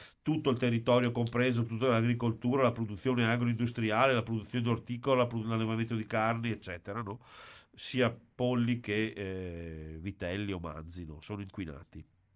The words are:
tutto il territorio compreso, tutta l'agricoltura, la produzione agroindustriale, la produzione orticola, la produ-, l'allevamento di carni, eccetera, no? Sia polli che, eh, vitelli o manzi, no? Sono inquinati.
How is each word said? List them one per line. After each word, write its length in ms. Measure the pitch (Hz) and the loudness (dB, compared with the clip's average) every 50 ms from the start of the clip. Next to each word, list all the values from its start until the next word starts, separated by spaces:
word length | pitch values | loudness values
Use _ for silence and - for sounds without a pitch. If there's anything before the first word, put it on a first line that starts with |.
| - - - _ | -20 -20 -20 _
tutto 280 | - 151 156 156 151 139 | -2 -2 0 2 2 2
il 80 | 123 120 | 2 4
territorio 540 | 127 120 117 113 113 127 120 123 123 120 | 2 2 2 2 4 4 4 6 4 4
compreso, 520 | 117 117 120 113 - 120 123 127 120 117 117 | 2 0 0 0 2 2 2 2 2 2 0
tutta 240 | 113 113 110 127 131 | 0 -2 0 2 2
l'agricoltura, 760 | 120 113 113 120 123 120 120 117 110 - - 123 127 135 131 | 4 4 4 4 2 2 2 0 0 0 0 2 4 4 4
la 80 | 117 | 4
produzione 540 | 120 113 113 101 104 95 - 131 127 120 117 | 2 2 -2 -4 -4 -2 0 0 2 4 4
agroindustriale, 880 | 113 117 120 120 120 117 113 120 113 117 - 113 107 107 113 131 135 127 | 2 2 2 2 2 2 2 0 -2 -2 0 0 2 4 4 6 6 4
la 100 | 117 113 | 4 2
produzione 440 | 113 113 110 101 - - 127 117 123 | 0 -2 -4 -4 -2 -2 0 2 2
orticola, 520 | 117 113 113 - 123 120 123 139 131 127 | 0 0 -2 -4 -8 -4 0 2 4 4
la 60 | 120 117 | 4 2
produ-, 200 | 120 113 107 113 | 0 -2 -2 -2
l'allevamento 480 | 113 110 113 110 110 113 113 113 120 | 0 0 0 0 0 0 -2 -2 -2
di 100 | 110 107 | -4 -4
carni, 460 | - - 110 110 113 117 117 113 117 | -2 0 0 2 2 0 0 -2 -4
eccetera, 500 | 107 104 - 95 90 90 - - 101 113 | -4 -4 -6 -10 -12 -10 -8 -8 -8 -6
no? 180 | 113 98 104 117 - - - - - - - - - _ _ | -6 -8 -8 -12 -14 -18 -20 -20 -20 -20 -20 -20 -20 _ _
Sia 420 | - - - - 127 123 117 120 - - _ _ | -16 -12 -4 0 2 2 2 2 -2 -10 _ _
polli 440 | - 123 123 123 120 120 117 123 120 | -2 0 2 2 2 2 2 0 0
che, 340 | 120 104 104 107 110 110 - | -2 -2 0 0 0 0 -2
eh, 840 | - 101 95 95 92 92 90 85 85 85 82 80 78 78 78 80 80 | -4 -6 -6 -6 -6 -6 -6 -8 -8 -8 -8 -10 -10 -10 -10 -12 -10
vitelli 520 | 82 101 98 - 92 87 92 101 104 101 | -8 -8 -8 -6 -4 -4 -4 -2 -2 -2
o 80 | 95 87 | -4 -4
manzi, 460 | 85 82 73 78 78 82 87 90 85 | -6 -8 -10 -10 -12 -12 -12 -12 -12
no? 140 | 76 76 76 | -12 -12 -14
Sono 200 | - - 104 101 | -12 -10 -8 -8
inquinati. 600 | 101 95 - 107 92 80 71 69 80 - - - 78 - _ _ _ _ _ | -8 -8 -8 -8 -8 -8 -8 -12 -16 -18 -18 -18 -18 -18 _ _ _ _ _